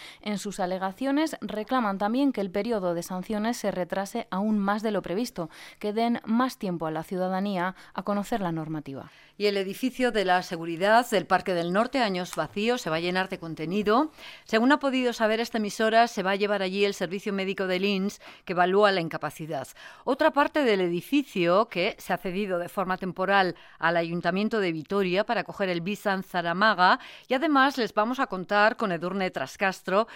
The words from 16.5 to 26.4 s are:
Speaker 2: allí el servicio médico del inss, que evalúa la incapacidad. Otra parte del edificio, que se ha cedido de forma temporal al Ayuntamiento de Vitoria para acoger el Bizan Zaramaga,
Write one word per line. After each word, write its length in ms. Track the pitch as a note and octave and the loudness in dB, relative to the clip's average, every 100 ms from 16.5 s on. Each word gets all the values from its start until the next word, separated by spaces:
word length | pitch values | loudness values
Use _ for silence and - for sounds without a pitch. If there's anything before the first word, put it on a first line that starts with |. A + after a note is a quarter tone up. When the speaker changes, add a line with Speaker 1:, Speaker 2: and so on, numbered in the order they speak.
| G3+ | 0
Speaker 2:
allí 220 | F#3+ G3 | -2 0
el 100 | G3+ | 0
servicio 380 | G3 F3 G3 G#3+ | 0 -6 -6 -4
médico 340 | G3 F#3+ F#3+ F#3+ | -4 -4 -4 -2
del 180 | F3+ | 0
inss, 360 | G3+ G3 G3 - - - | 0 0 -2 -6 -16 -18
que 80 | - | -6
evalúa 380 | F3+ F3+ F#3+ G#3 | 0 4 6 4
la 100 | F#3+ | 4
incapacidad. 680 | E3 D#3 D3+ - D#3 D3 C3 - - - | -2 -4 -8 -8 -8 -6 -8 -14 -20 -10
Otra 280 | - C#4 D#4 | -4 2 2
parte 320 | C#4+ D4+ D#4 | 4 2 2
del 160 | B3+ G3 | 2 2
edificio, 880 | F3+ F3 - C#4+ C4 G3+ E3+ F#3 A3+ | 2 -2 0 0 0 0 4 4 2
que 260 | F3 G3 - | 0 -2 -4
se 140 | - | -4
ha 60 | F3+ | -4
cedido 400 | F#3+ F3+ G#3 F3 | -2 -4 -2 -2
de 100 | F3 | -4
forma 300 | - F3+ F#3 | -4 -2 -2
temporal 560 | F#3 E3+ F#3 G3 F3+ - - - | -4 -2 2 4 4 0 -12 -2
al 180 | E3 E3+ | 0 2
Ayuntamiento 640 | E3+ E3+ F3 F#3+ G#3+ A3 | 0 -2 0 0 0 0
de 120 | F#3 | 0
Vitoria 520 | D#3+ C#3+ G3+ F#3 F3+ | -2 -2 -2 2 0
para 180 | G#3+ G#3+ | 0 -2
acoger 260 | E3+ D#3+ F#3+ | -4 -4 -2
el 140 | F3 | -2
Bizan 420 | E3+ G3+ G#3 F#3+ | -4 -4 -2 -2
Zaramaga, 760 | - F3+ | -2 -2